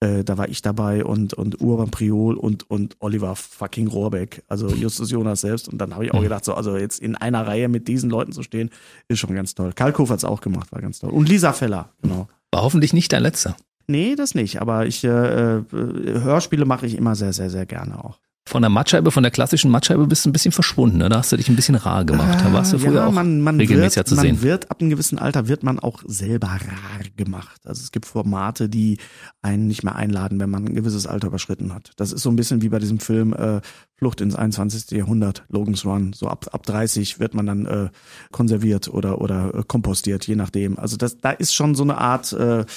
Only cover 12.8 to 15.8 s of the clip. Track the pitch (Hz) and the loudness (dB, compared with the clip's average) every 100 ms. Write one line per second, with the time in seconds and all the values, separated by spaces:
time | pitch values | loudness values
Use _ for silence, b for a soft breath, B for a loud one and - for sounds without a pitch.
12.8 | 147 170 170 135 120 - - 87 _ _ | 4 4 4 4 2 0 -4 -4 _ _
13.8 | - 147 196 285 277 - 208 - 113 110 | -2 0 0 0 -2 0 -2 -2 -2 0
14.8 | 113 117 123 120 120 120 117 110 110 110 | 0 0 2 4 4 4 2 2 -2 -4